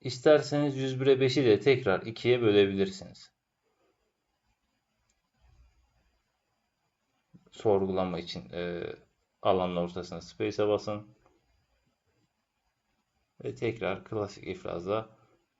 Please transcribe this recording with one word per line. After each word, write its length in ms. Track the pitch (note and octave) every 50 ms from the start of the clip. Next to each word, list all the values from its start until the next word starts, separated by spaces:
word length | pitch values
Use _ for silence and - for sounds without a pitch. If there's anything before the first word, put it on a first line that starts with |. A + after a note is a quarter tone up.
isterseniz 760 | - B2+ - - - D#3 D3+ D3 - - D3 D3 D3 C#3+ C3
yüz 240 | C3 C3+ C3 C3 B2+
bire 180 | C3+ C#3 C3+ B2+
beşi 260 | C#3 B2+ - D3 C3
de 140 | A2+ G#2 G2
tekrar 420 | - C#3+ C3 A#2+ - G2+ F#2 F2+
ikiye 400 | - A2+ A2+ - - A#2+ B2+ B2
bölebilirsiniz. 920 | A#2 G#2 G2+ G2+ G2 G2 G2 G2 F#2+ F#2+ - - F2 - - - - - _ _ _ _ _ _ _ _ _ _ _ _ _ _ _ _ _ _ _ _ _ _ _ _ _ _ _ _ _ _ _ _ _ _ _ _ _ _ _ _ _ _ _ _ _ _ _ _ _ _ _ _ _ _ _ _ _ _ _ _ _ _ _ _ _ _ _ _ _ _ _ _ _ _ _ _ _ _ _ _ - - _ _
Sorgulama 680 | - - - A2 G2+ G2 F#2+ F#2+ F#2 F#2+ F#2 F2+ F2 E2
için, 300 | F2 - - F2+ - - -
e, 300 | F2 F2 F2 F2 E2+ - - - - _ _ _ _ _ _ _ _
alanın 340 | - G#2 F#2+ F#2 F#2 F2+ F2+
ortasına 460 | F2 F2 F2 F2+ F#2 E2+ - F2 E2+
space'e 460 | - - - - G#2+ G#2+ - - G#2
basın. 400 | G#2 G#2 G2 - G#2+ G#2 G#2 G#2+ - - _ _ _ _ _ _ _ _ _ _ _ _ _ _ _ _ _ _ _ _ _ _ _ _ _ _ _ _ _ _ _ _ _ _ _ _ _ _ _ _ _ _ _ _ - -
Ve 120 | A2+ -
tekrar 480 | - B2+ A2+ A2 - F2+ F2+ F#2+ - -
klasik 440 | - A2+ G#2+ G2+ G2 - - -
ifrazla, 600 | F2+ F#2 F#2 - F2 F2 F2 F2 F#2+ G#2 A2 A2 - _ _ _ _ _ _ _ _ _